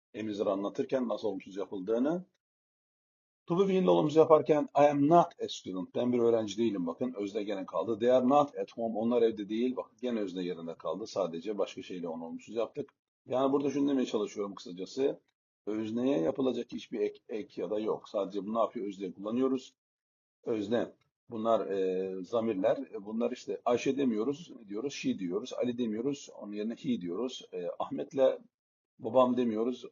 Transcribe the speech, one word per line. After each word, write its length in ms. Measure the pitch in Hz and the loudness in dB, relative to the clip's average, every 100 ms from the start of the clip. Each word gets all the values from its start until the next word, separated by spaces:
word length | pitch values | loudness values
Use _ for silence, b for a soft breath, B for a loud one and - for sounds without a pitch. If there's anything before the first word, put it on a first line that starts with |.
| _ | _
Emizleri 360 | - 107 101 107 | -8 -6 -2 0
anlatırken 580 | 98 101 - 131 131 117 | 0 -2 -4 -2 0 -2
nasıl 200 | 104 107 | -2 -4
olumsuz 280 | 95 - 95 | -6 -8 -8
yapıldığını. 720 | 92 101 92 117 139 180 180 _ _ _ _ _ _ _ _ _ _ _ - | -8 -6 -2 0 0 -2 -6 _ _ _ _ _ _ _ _ _ _ _ -2
To 140 | 170 | 2
be 60 | 196 | 4
fiilde 220 | 185 180 | 4 6
olumsuz 260 | 170 156 156 | 4 6 6
yaparken 540 | 160 156 156 151 135 139 | 8 8 6 2 2 4
I 60 | |
am 260 | 147 143 143 | 6 6 6
not 180 | 170 160 - | 6 6 0
a 60 | 110 | -8
student. 460 | - - 92 90 120 | -8 -8 -8 -6 -2
Ben 180 | 123 | 0
bir 60 | 123 | 4
öğrenci 380 | 117 113 104 104 | 4 4 0 0
değilim 300 | 117 98 85 | 0 0 -4
bakın. 260 | - 127 | -4 -6
Özde 300 | 98 101 107 | -4 -6 -4
gene 220 | 104 95 90 | -4 -6 -4
kaldı. 340 | 87 95 107 | -4 -2 0
They 120 | 120 | 4
are 180 | 127 123 | 4 6
not 280 | 147 143 95 | 4 4 -2
at 200 | 98 - | -8 -6
home. 220 | 113 101 | -4 -2
Onlar 220 | 117 120 | 0 4
evde 280 | 113 107 101 | 2 2 -4
değil. 260 | 110 123 127 | -2 0 -2
Bakın 220 | - _ | -8 _
gene 180 | 123 113 | -4 -4
özne 240 | 98 90 | -4 -4
yerinde 320 | 87 85 82 80 | -6 -6 -8 -8
kaldı. 320 | 85 87 110 | -6 -6 -6
Sadece 500 | - 87 82 98 101 | -4 -2 -4 -6 -4
başka 260 | 90 - | -4 -6
şeyle 240 | - 92 85 | -10 -8 -8
onu 180 | 80 82 | -8 -8
olumsuz 300 | - - 110 | -12 -8 -6
yaptık. 380 | 110 147 - _ _ _ - | -4 -6 -12 _ _ _ -4
Yani 280 | 127 135 | 0 2
burada 160 | 143 139 | 2 2
şunu 200 | 143 143 | 0 2
demeye 160 | 135 120 | 2 0
çalışıyorum 500 | 113 101 107 101 98 | 0 -2 -4 -6 -8
kısacası. 640 | - 90 92 131 139 - _ _ _ _ - | -12 -10 -8 -2 -2 -2 _ _ _ _ -6
Özneye 540 | 107 110 117 131 151 | -4 -2 0 0 2
yapılacak 520 | 160 - 127 117 117 | 0 0 0 -2 -4
hiçbir 280 | 117 - 110 | -10 -8 -2
ek, 200 | 104 - - | -2 -4 -10
ek 320 | 113 101 - | -8 -8 -8
ya 80 | - | -4
da 100 | 107 | -2
yok. 300 | 110 80 - | -2 -2 -4
Sadece 360 | 110 - 98 95 | -4 -2 -4 -2
bu 80 | |
ne 60 | 113 | 0
yapıyor? 280 | 104 120 101 | 0 -2 -8
Özne 240 | 95 95 | -6 -8
kullanıyoruz. 640 | 87 104 120 131 131 - _ _ _ _ _ _ _ | -8 -4 0 2 0 -4 _ _ _ _ _ _ _
Özne. 480 | - 110 101 117 - - _ _ - | -4 -2 0 0 0 -8 _ _ -12
Bunlar, 380 | 113 113 110 - | -2 2 2 2
e, 560 | 98 95 92 95 92 | 0 0 0 -2 -6
zamirler. 540 | 90 117 113 95 110 147 | -4 -2 0 2 2 2
E, 280 | 262 - 101 | -2 -12 -8
bunlar 260 | 113 120 | -2 -2
işte 300 | - - 95 120 | -4 -8 -4 0
Ayşe 320 | 120 139 131 | 0 2 2
demiyoruz. 540 | 131 104 123 143 - - | 2 0 0 -4 -8 -18
Ne 80 | 104 | -10
diyoruz? 240 | 101 139 | -6 -6
She 260 | - 135 104 | -4 -4 -2
diyoruz. 340 | 87 98 127 | -2 -4 -4
Ali 240 | - 123 120 | -4 -2 0
demiyoruz. 520 | 117 107 135 139 - - | -2 -2 -2 -4 -8 -14
Onun 120 | 104 | -10
yerine 220 | 104 110 117 | -6 -4 -4
he 260 | - 110 | -2 -2
diyoruz. 440 | 87 92 127 - - | -2 -4 -4 -6 -10
E, 140 | 90 85 - | -8 -6 -4
Ahmet'le 600 | - 139 147 135 131 - - _ _ _ _ - | -6 -6 -4 2 2 2 -6 _ _ _ _ -10
babam 380 | 113 123 123 123 | 0 4 6 4
demiyoruz. 480 | 120 107 120 123 - | 2 2 0 -2 -8